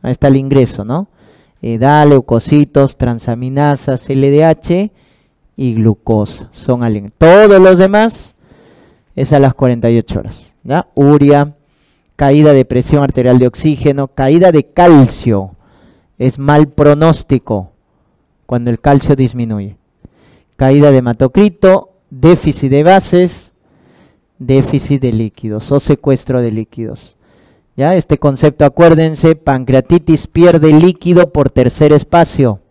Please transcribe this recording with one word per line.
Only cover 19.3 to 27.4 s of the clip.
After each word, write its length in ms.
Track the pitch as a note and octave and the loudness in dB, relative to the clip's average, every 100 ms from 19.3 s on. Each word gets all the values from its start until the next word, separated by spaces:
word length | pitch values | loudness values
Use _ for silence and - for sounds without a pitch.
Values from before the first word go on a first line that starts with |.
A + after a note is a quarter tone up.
| B2 A#2 G#2+ G2+ G2+ _ _ _ _ _ _ _ _ | -4 -8 -8 -10 -18 _ _ _ _ _ _ _ _
Caída 340 | C3 C#3+ D3 | 0 2 2
de 60 | C3+ | 0
hematocrito, 920 | B2 A2+ C3 F#3 G#3 E3+ F#3+ F#3+ - _ _ | -2 -4 -4 0 0 0 0 0 -4 _ _
déficit 600 | C3 D#3 F3 - C#3 C#3 | -2 0 0 -2 -4 -2
de 140 | C#3 | 0
bases, 680 | D#3 F#3+ - F3 F3+ - - _ _ _ _ _ _ _ _ _ | 2 2 2 -2 -2 -4 -20 _ _ _ _ _ _ _ _ _
déficit 640 | B2+ C3+ C#3 C#3+ - C#3+ | -2 0 0 -4 -4 -4
de 100 | B2+ | -2
líquidos 600 | A2 A2 _ A2 G#2+ - | -4 -6 _ -10 -10 -4
o 80 | C#3+ | -4
secuestro 600 | - C#3+ - C3 - B2+ | -2 -4 -2 -4 -4 -6
de 100 | A#2+ | -4
líquidos. 680 | A2 A2 - A2+ - - _ _ _ | -8 -12 -14 -14 -14 -20 _ _ _